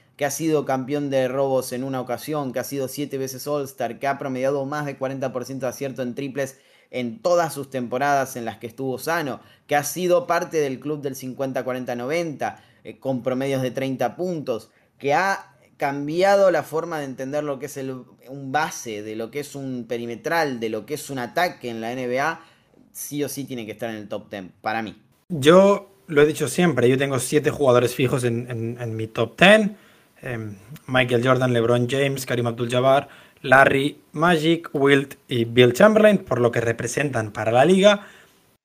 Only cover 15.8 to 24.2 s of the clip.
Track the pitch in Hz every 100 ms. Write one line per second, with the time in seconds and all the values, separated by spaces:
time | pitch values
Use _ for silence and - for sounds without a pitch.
15.8 | 143 143 143 165 196 202 190 165 135 156
16.8 | 170 160 139 127 135 147 151 131 139 139
17.8 | 135 131 120 _ 123 139 135 147 156 -
18.8 | 120 104 107 110 113 139 143 139 135 127
19.8 | 113 120 117 113 151 165 151 120 113 110
20.8 | 104 147 - 135 120 160 175 139 123 113
21.8 | 113 127 123 127 151 165 - _ _ _
22.8 | _ - - 143 139 139 131 127 107 104
23.8 | 117 110 104 107